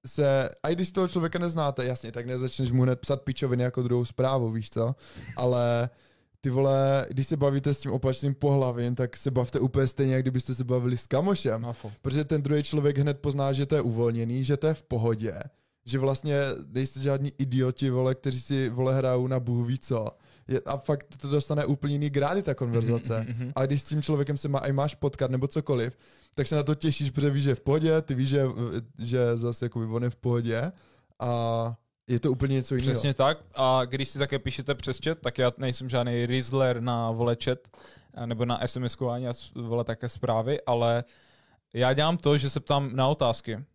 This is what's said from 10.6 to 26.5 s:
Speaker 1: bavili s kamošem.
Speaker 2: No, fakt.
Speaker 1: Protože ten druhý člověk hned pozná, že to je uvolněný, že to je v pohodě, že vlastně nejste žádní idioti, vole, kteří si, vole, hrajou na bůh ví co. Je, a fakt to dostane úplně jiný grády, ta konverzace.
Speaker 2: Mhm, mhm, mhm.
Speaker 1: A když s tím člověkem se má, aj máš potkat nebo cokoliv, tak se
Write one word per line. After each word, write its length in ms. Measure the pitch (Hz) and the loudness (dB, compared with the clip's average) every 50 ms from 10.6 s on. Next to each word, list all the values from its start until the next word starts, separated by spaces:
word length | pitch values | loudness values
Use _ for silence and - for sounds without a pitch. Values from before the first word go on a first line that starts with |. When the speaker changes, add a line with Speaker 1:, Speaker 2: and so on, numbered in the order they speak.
| 127 | -2
Speaker 1:
bavili 320 | 120 127 127 120 123 123 | 0 0 0 0 0 -2
s 100 | 117 - | -2 -4
kamošem. 560 | - - 151 170 196 202 - - 127 110 113 | -2 -2 0 2 2 0 2 0 0 0 0
Speaker 2:
No, 100 | 117 120 | -4 -8
fakt. 200 | 117 - - 104 104 _ | -10 -10 -12 -16 -16 _
Speaker 1:
Protože 220 | - 139 131 151 151 | -6 -2 -2 -2 0
ten 180 | 143 160 151 | 2 0 0
druhý 200 | 139 139 151 147 | 2 2 0 0
člověk 360 | 143 - - 151 139 143 139 135 | 0 0 0 2 2 2 2 2
hned 200 | 143 147 139 139 | 2 2 0 -2
pozná, 320 | - 147 135 139 139 139 | -2 -2 -2 0 0 0
že 140 | 135 135 143 | 2 0 2
to 80 | 135 156 | 2 2
je 60 | 147 | 2
uvolněný, 640 | - 120 113 113 120 117 117 117 117 117 120 131 131 | 2 0 2 2 2 2 2 0 -2 -2 -2 -2 0
že 120 | 131 143 | 0 0
to 100 | 139 - | 2 2
je 80 | 156 160 | 0 0
v 80 | - | -2
pohodě, 520 | - _ - 110 113 117 113 107 110 110 82 95 - 143 _ _ _ _ _ _ _ | -4 _ -2 0 2 2 0 0 -2 -6 -6 -8 -12 -14 _ _ _ _ _ _ _
že 120 | 120 123 135 | -4 -2 0
vlastně 360 | 131 135 135 135 - 151 143 139 139 135 - - 71 71 | 2 0 0 0 -2 0 0 0 0 0 -2 -6 -8 -6
nejste 320 | 98 127 135 131 - 135 | -4 -2 -2 -2 -4 -2
žádní 320 | 135 143 139 139 139 143 - - | 0 0 0 0 -2 -4 -2 -2
idioti, 520 | 139 131 123 131 127 127 127 - 139 135 | -2 2 2 2 2 2 0 0 0 0
vole, 240 | 123 127 131 127 131 | 2 2 2 2 0
kteří 260 | 127 - 139 127 127 | 0 -2 -4 -4 -4
si, 280 | 117 - 143 135 131 117 | -4 -2 0 0 0 0
vole, 260 | 120 123 131 131 131 | 0 0 2 2 2
hrajou 300 | 135 131 127 127 123 127 | 2 2 2 2 2 2
na 140 | 127 131 127 | 0 0 -2
bůh 260 | 120 120 123 120 120 | 0 0 0 0 0
ví 120 | 117 131 131 | 0 -2 -4
co. 280 | - - 131 113 107 110 - _ _ _ _ _ _ - | -2 -4 -2 -2 -2 -4 -8 _ _ _ _ _ _ -2
Je, 120 | 127 - - | -2 -2 -2
a 100 | - 139 | -2 -6
fakt 300 | 139 - - 151 139 - _ - - | -4 -2 -2 -2 -2 -4 _ -16 -10
to 80 | - 139 | -4 0
dostane 380 | 139 147 135 - 151 147 147 | 0 0 0 0 0 0 2
úplně 280 | - 143 135 - 147 143 | 0 0 0 0 -2 0
jiný 160 | 143 147 147 | 0 0 0
grády, 320 | 139 143 139 143 180 202 | 0 2 2 2 0 0
ta 120 | 196 156 131 | 0 -2 -2
konverzace. 640 | - 131 120 117 117 113 120 117 113 - - 113 113 | -2 -2 0 0 2 2 2 0 0 0 -2 -4 -4
Speaker 2:
Mhm, 80 | 113 120 | -4 -4
mhm, 120 | 120 117 123 | -6 -6 -6
mhm. 80 | 123 143 | -4 -2
Speaker 1:
A 100 | 131 131 | 0 0
když 140 | 131 143 139 | 2 0 -2
s 40 | - | -2
tím 180 | - 151 151 | -2 -4 -2
člověkem 340 | 143 - 156 139 143 139 147 | 0 0 0 0 2 0 -2
se 120 | 139 - 147 | -4 -2 -2
má, 100 | 139 139 | -2 0
aj 140 | - 139 | 0 0
máš 220 | 139 135 143 147 - | 0 0 0 0 -2
potkat 360 | - - 143 - - 135 127 | -2 -2 -2 0 0 0 0
nebo 180 | 131 127 135 143 | 0 0 -2 0
cokoliv, 500 | - 156 147 - 139 120 117 131 - _ - - - - - _ _ | -2 -4 0 0 0 0 0 -2 -4 _ -20 -20 -20 -20 -20 _ _
tak 120 | - 135 | -4 -2
se 80 | - | 0